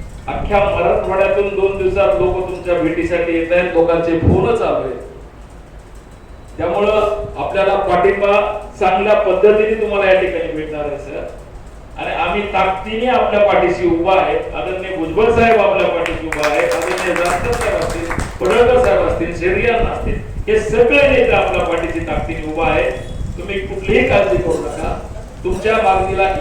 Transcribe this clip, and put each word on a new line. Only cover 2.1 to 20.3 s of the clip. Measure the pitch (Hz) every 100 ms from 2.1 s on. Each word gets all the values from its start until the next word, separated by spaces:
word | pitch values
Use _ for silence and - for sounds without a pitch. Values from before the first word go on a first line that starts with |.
| 175
लोक | 180 180 180
तुमच्या | - 175
भेटीसाठी | 170 160 170 170 175 170
येत | 165 165
आहेत, | 175 180
लोकांचे | 170 170 170 170 165
फोन | 143 185 233 226
चालू | - - -
आहेत. | - - - - - - - - - - - - - - - - -
त्यामुळं | 170 190 208 214 208 - - -
आपल्याला | - 196 196
पाठिंबा | 196 196 175 196 196 202 208 208 - - -
चांगल्या | 190 190 208
पद्धतीने | 208 190 185 208 208 220 214
तुम्हाला | 202 196 190
या | 190
ठिकाणी | 180 165 165
भेटणार | 156 151 151
आहे | 147 139
सर. | 143 143 - - - - - - - -
आणि | -
आम्ही | - - 208 202
ताकदीने | - 190 - 214 220 247
आपल्या | 208 - 208 208
पाठीशी | 185 175 180 175
उभा | 165 180
आहे. | 190 - - - -
आदरणीय | - - - 156
भुजबळ | 160 170 226
साहेब | 233 226 220
आपल्या | 202 190 175
पाठीशी | - - - 160
उभा | - 151
आहे, | 170 -
आदरणीय | - 170 180 175
जानकर | 170 175 175 160
साहेब | - 214 196
असतील, | 170 170 170 - - -
पडळकर | 123 240 240 170
साहेब | - -
असतील, | 123 - 170 -
शेरियान | 180 208 240 233 -
असतील, | - - - -